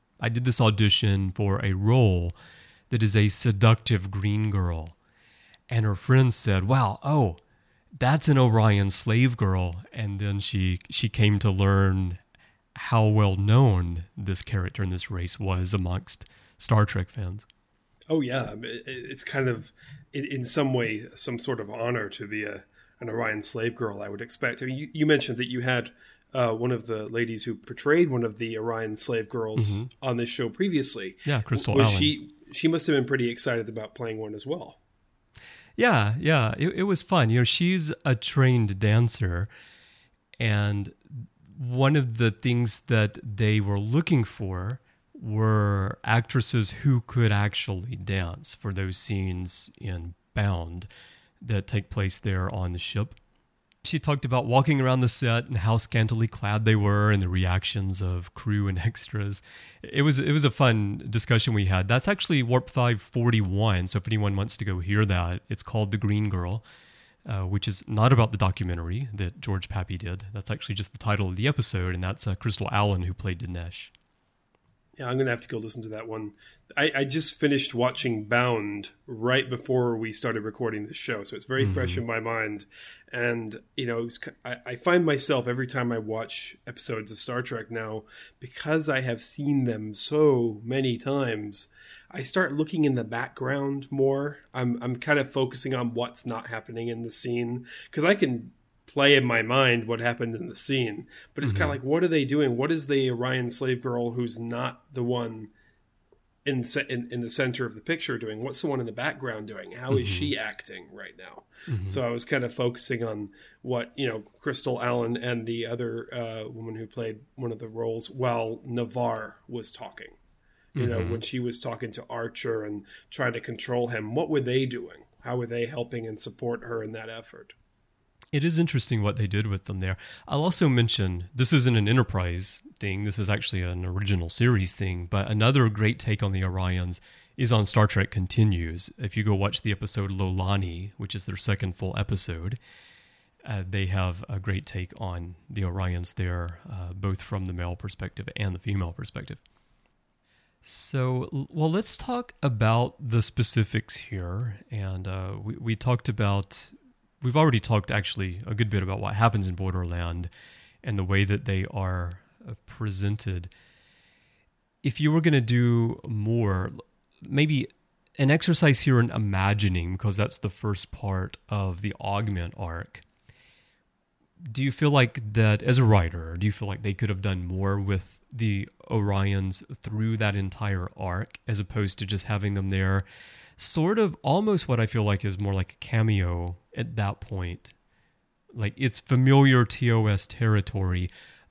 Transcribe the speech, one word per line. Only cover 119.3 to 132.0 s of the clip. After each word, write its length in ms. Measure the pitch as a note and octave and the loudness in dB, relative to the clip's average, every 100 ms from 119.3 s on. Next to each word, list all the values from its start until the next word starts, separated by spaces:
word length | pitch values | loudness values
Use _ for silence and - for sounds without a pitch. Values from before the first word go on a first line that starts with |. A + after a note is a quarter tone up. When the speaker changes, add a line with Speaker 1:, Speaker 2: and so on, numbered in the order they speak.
| - - | -16 -12
Speaker 2:
was 240 | A#2+ G#2+ | -8 -8
talking. 440 | - A2+ - - _ _ _ _ _ _ C#3 | -10 -14 -16 -20 _ _ _ _ _ _ -2
You 100 | G#2+ | 0
know, 120 | F#2+ | 0
Speaker 1:
Mm-hmm. 120 | F2 | -2
Speaker 2:
when 100 | A#2 | -4
she 180 | - B2+ | -4 -4
was 180 | A#2+ A#2 | -4 -6
talking 300 | B2 A#2 A#2 | -8 -8 -10
to 120 | A2 - | -10 -10
Archer 560 | A#2 A#2 - A#2+ A2+ G#2+ | -8 -8 -6 -4 -4 -4
and 180 | G#2 - - _ | -8 -12 -20 _
trying 240 | - B2+ | -4 -4
to 60 | A#2 | -4
control 480 | - A2+ - B2 A#2+ | -8 -8 -4 -2 -2
him, 260 | A2+ G#2+ | -4 -4
what 160 | B2+ E3 | -2 0
were 120 | D3 | 0
they 240 | B2 C3 C3 | 2 0 0
doing? 400 | B2 - D2+ - _ | -4 -12 -18 -20 _
How 160 | A#2+ B2 | -6 -4
were 100 | A#2 | -4
they 200 | A#2+ A#2+ | -4 -4
helping 380 | B2 A#2+ A#2+ A2+ | -4 -6 -8 -8
and 140 | G#2+ | -8
support 460 | A2+ - A#2+ A#2+ A#2 | -10 -6 -6 -6 -6
her 180 | A#2 | -8
in 80 | G#2+ | -6
that 180 | A2 A2 | -10 -12
effort? 440 | A2+ - - - _ _ _ _ _ _ _ _ | -14 -16 -20 -20 _ _ _ _ _ _ _ _
Speaker 1:
It 120 | D3 | 0
is 140 | E3 D#3+ | 2 2
interesting 460 | E3+ C3 - A2+ | 2 0 0 0
what 120 | G#2 A#2 | 0 0
they 120 | G2+ | 0
did 180 | G2+ G#2+ | 0 -2
with 200 | G2 - | -4 -4
them 140 | F#2+ | -4
there. 160 | F#2 F#2 - - - | -4 -4 -10 -20 -4
I'll 140 | C#3 | 0
also 240 | E3+ - D#3+ | 2 4 4
mention, 580 | B2 A2+ - F#2+ F2 F2 B2 | 6 4 2 0 -2 -6 0
this 180 | B2+ | 4
isn't 240 | C#3 B2 A2+ | 6 6 4
an 100 | G#2 | 4
Enterprise 760 | B2+ | 4